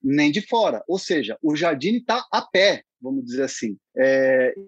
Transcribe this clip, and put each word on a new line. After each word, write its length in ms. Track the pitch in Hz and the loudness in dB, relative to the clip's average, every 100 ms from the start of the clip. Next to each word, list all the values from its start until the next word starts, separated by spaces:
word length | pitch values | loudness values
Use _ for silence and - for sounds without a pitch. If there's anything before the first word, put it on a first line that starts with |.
Nem 280 | 131 139 147 | 0 2 2
de 100 | 147 | 0
fora. 420 | 202 233 202 117 - | -2 0 0 -2 -4
Ou 100 | 185 | -6
seja, 400 | - 170 107 - | -2 -4 -4 -4
o 140 | 156 151 | -2 0
Jardine 480 | 170 151 151 233 | -2 -2 -2 -2
tá 220 | - 247 - | -2 -4 -2
a 100 | 220 | -4
pé, 400 | 226 190 196 165 _ _ | -2 2 2 2 _ _
vamos 240 | 127 135 | -8 -6
dizer 200 | 120 123 | -6 -4
assim. 340 | 135 - 117 98 _ - | -4 -4 -8 -8 _ 0
É, 600 | 131 135 131 131 127 - | 2 4 4 4 2 -2